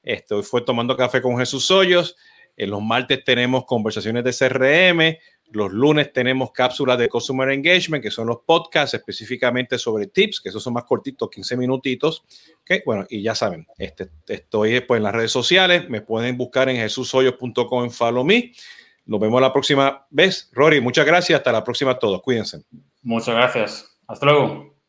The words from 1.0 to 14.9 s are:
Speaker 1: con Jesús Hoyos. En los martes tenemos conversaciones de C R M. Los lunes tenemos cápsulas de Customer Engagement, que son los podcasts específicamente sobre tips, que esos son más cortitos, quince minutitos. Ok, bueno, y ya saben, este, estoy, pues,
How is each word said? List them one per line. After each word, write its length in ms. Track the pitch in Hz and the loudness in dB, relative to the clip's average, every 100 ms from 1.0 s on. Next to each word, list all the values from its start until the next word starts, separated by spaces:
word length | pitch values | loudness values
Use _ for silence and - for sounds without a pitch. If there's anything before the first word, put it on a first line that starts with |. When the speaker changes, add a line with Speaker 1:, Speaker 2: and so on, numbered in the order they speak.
| 123 131 | 0 0
Speaker 1:
con 160 | 123 120 | 0 -2
Jesús 320 | 123 135 - | -4 -2 2
Hoyos. 460 | 190 185 175 165 - _ _ _ - | 4 4 2 0 -10 _ _ _ -8
En 140 | 101 | -6
los 100 | 104 | -4
martes 420 | 110 117 127 131 | -2 -2 0 -2
tenemos 420 | - 120 123 127 127 | 0 0 2 0 0
conversaciones 580 | 120 107 107 101 120 | -2 -2 -4 -4 -2
de 100 | 123 | -2
C 140 | 120 131 | 0 0
R 400 | 131 131 156 185 | 2 4 6 4
M. 300 | 170 160 160 _ _ _ | 4 2 0 _ _ _
Los 180 | 107 98 | -4 -2
lunes 400 | 101 143 151 143 | 2 4 4 2
tenemos 380 | - 123 131 123 | -2 0 0 -2
cápsulas 440 | - 127 - 131 123 | 0 -2 0 0 2
de 120 | 117 | 0
Customer 400 | 123 - 131 135 | -2 -4 -2 -2
Engagement, 520 | 139 156 180 180 151 | 0 2 2 0 -6
que 80 | 110 | -6
son 160 | - 113 | -6 -6
los 100 | 117 - | -4 0
podcasts 480 | - - 160 139 | 0 0 -2 -2
específicamente 840 | 113 - - 110 123 127 123 123 123 | -4 -8 -14 -10 -2 -2 -2 -4 -4
sobre 300 | - 110 98 | -4 -4 -2
tips, 320 | - 214 - | 0 0 -2
que 80 | 95 | -10
esos 160 | 104 | -10
son 100 | 127 | -6
más 120 | 120 - | -8 -2
cortitos, 440 | 117 139 127 110 | -2 -2 -8 -8
quince 280 | - - 123 | -8 -8 -4
minutitos. 680 | 123 131 135 123 151 160 _ - _ _ | -2 -2 -4 -2 -4 -4 _ -20 _ _
Ok, 220 | _ 190 147 | _ -4 -2
bueno, 200 | 104 95 | -6 -6
y 120 | 110 | -6
ya 140 | 107 110 | -4 -2
saben, 320 | 107 82 80 - | -4 -6 -16 -14
este, 320 | 95 - 95 - - | -14 -12 -16 -16 -12
estoy, 500 | 98 _ 107 110 123 | -12 _ -2 0 0
pues, 200 | - | 0